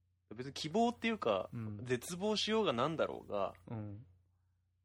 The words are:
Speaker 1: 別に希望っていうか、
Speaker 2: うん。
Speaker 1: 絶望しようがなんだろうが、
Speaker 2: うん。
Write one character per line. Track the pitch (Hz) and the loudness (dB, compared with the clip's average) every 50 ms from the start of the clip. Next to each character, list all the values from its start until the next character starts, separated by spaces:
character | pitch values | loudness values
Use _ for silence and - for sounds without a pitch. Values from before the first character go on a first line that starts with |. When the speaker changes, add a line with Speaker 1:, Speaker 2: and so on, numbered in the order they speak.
| _ _ _ _ _ - 107 | _ _ _ _ _ -14 -12
Speaker 1:
別 | 117 127 | -10 -10
に | 139 135 | -8 -8
希 | - - 147 | -6 -4 0
望 | 160 220 233 240 | 2 4 4 4
っ | 233 | 2
て | - - | 0 0
い | 226 | -2
う | 220 - | 0 0
か、 | - 117 101 92 - - - | 2 2 2 2 0 -2 -6
Speaker 2:
う | |
ん。 | 120 110 107 104 104 120 | -6 -6 -6 -6 -6 -2
Speaker 1:
絶 | 127 127 123 - - 180 | 0 0 0 0 -4 -6
望 | 175 196 214 214 | -2 0 0 2
し | 196 - 208 | 2 2 2
よ | 220 226 208 | 2 4 4
う | |
が | 160 123 | 4 4
な | 117 131 156 | 2 2 2
ん | 165 | 2
だ | 139 104 | 2 0
ろ | - 64 57 - | 0 -2 -6 -6
う | - | -4
が、 | 104 101 95 87 - - - - | -2 0 0 -2 -4 -8 -10 -8
Speaker 2:
う | 117 | -8
ん。 | 110 107 104 101 107 - - - _ _ _ _ _ _ _ _ _ _ _ _ _ | -6 -6 -8 -10 -12 -14 -18 -20 _ _ _ _ _ _ _ _ _ _ _ _ _